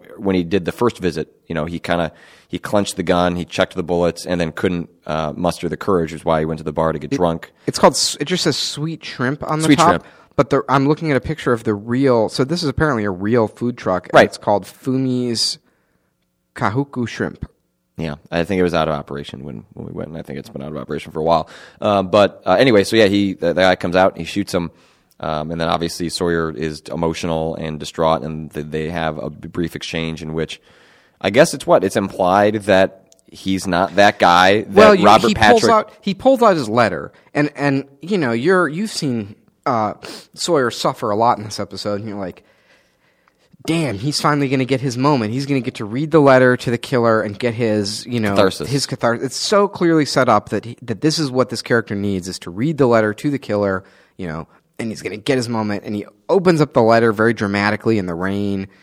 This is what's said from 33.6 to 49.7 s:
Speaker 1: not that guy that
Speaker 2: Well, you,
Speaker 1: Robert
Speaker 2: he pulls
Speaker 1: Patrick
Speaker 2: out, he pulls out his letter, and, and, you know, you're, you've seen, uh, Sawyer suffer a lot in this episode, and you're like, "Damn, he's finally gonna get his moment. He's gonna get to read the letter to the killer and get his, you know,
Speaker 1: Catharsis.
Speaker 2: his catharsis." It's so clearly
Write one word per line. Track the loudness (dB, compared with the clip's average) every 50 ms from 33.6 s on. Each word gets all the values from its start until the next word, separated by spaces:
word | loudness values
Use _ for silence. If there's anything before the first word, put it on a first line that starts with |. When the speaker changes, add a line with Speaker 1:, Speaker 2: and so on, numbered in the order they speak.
| -2 -2
Speaker 1:
not | 0 0 0 0 4
that | 6 6 6 6 6
guy | 4 6 8 8 6 6 4 2 0
that | 2 6
Speaker 2:
Well, | 8 8 8 8
you, | 8 6
Speaker 1:
Robert | 6 6 6 6 4
Speaker 2:
he | 2
pulls | 4 6 6 6 6
Speaker 1:
Patrick | 6 4
Speaker 2:
out, | 4 4 2 -2 -10 _
he | -6 -6 -6
pulls | 0 2 2 4 6
out | 6 4 4 4
his | 0 -2
letter, | 2 2 2 2 2 -2 -8 -10 _ _ _ _ -2
and, | -2 -2 -2 -2
and, | -2 -2 0 0 -2 -4 -6 -14 -16
you | -8 -4 -2 0
know, | 0 0
you're, | -2 -2 0 2 2 2 2 0
you've | -2 -6 -8 -8
seen, | -8 -6 -6 -4 -4 -4 -6 -8 -14 _ _ _ _ _ -4
uh, | -2 -2 0 -2 -2 -4 -8 -14 -16 -16 -18 -20 _ _
Sawyer | -10 -4 0 0 2 0 0
suffer | -2 -2 -4 -4 -4 -4 -4 -2
a | 0
lot | 2 2 2 2 0
in | -2
this | -10 -8 -8
episode, | -10 -10 -10 -10 -6 -6 -6 -6
and | -6 -8
you're | -10 -10
like, | -10 -10 -12 -14 _ _ _ _ _ _ _ _ _ _ _ _ _ _ _ _ _ _ _ _ _ _ _ _ -6
"Damn, | -4 -2 -2 -2 -2 -4 -4
he's | -4 -4 -4 0
finally | 0 0 2 2 0 0
gonna | 0 0 0
get | 0 -2 -2
his | -2 -4 -4 0
moment. | 2 2 2 2 0 -2 -4
He's | -4 -4
gonna | -2 -2 -2
get | -2 -4 -8
to | -8 -8
read | -8 -6 -6 -4 2
the | 4 6
letter | 8 8 8 8 8 6 4 2
to | 0 -4
the | -4 -4
killer | -4 -2 -2 2 2 4 2 2
and | 0 -2 -6 -4
get | -4 -4 -2
his, | -2 -2 0 0 0 -2 -2 -6 -10 -10 -6
you | -4 -2
know, | -2 0
Speaker 1:
Catharsis. | 2 2 2 2 2 -2 -6 -4
Speaker 2:
his | -4 -4 -4 -4
catharsis." | -6 -2 -2 -2 -2 -2 -4
It's | -8 -8
so | -6 -4 0 2 2 2
clearly | 2